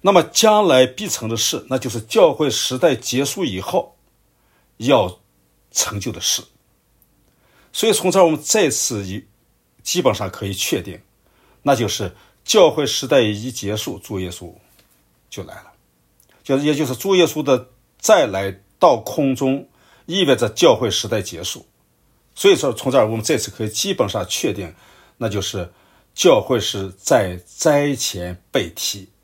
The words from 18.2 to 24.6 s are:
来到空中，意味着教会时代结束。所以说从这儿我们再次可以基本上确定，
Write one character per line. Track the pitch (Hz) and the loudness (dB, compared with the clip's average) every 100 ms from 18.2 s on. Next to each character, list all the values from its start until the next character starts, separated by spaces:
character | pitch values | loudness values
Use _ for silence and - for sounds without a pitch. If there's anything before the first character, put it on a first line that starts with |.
| 131 | 4
来 | 95 98 95 _ _ | -2 -6 -8 _ _
到 | 175 120 | 4 4
空 | - - 139 127 | -2 -2 -2 0
中， | 135 135 123 _ _ _ - | -2 -4 -8 _ _ _ -8
意 | 180 | -2
味 | 165 | 2
着 | 117 110 | 2 0
教 | - 156 | 4 4
会 | 110 117 | 4 0
时 | - 107 | -4 -4
代 | 107 | -6
结 | 92 85 | -6 -10
束。 | 90 - _ _ _ _ _ _ _ | -10 -12 _ _ _ _ _ _ _
所 | - 196 | 2 4
以 | 165 | 4
说 | 139 | 0
从 | 117 135 | -4 0
这 | 131 | 2
儿 | 110 | 2
我 | |
们 | 113 | 0
再 | 110 143 | -2 -2
次 | 110 | -2
可 | - | -8
以 | 107 | -8
基 | - 196 | -4 -6
本 | 185 104 | -2 -2
上 | 107 - | -2 -6
确 | - 143 | -4 -4
定， | 101 | -6